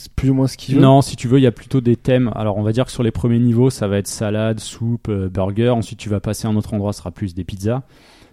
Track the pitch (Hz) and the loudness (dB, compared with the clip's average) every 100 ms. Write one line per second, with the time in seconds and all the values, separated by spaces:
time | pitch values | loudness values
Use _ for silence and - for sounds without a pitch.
0 | - - 131 135 131 - - 139 135 139 | -12 -2 0 2 0 -4 -2 6 8 6
1 | 127 - 120 139 127 - - 135 120 117 | 4 -4 2 4 4 2 -2 0 2 0
2 | - 127 123 104 107 101 104 113 127 - | 2 2 0 -2 -4 -2 0 0 -2 -2
3 | 117 - 120 117 120 113 131 - 101 101 | -2 0 0 2 4 4 2 2 -2 -2
4 | 95 - 107 104 110 110 - - 117 117 | -4 -6 -4 -2 -2 -4 -8 -6 -4 -4
5 | - 98 92 95 95 101 120 120 101 110 | -4 -4 -2 -2 -2 0 0 0 -4 -10
6 | 104 101 - 104 110 107 - 107 101 98 | -6 -4 -4 -4 -2 -2 -2 -4 -4 -6
7 | 87 - 101 87 87 95 101 127 - _ | -10 -8 -8 -8 -10 -6 -4 -4 -6 _
8 | _ - - | _ -20 -20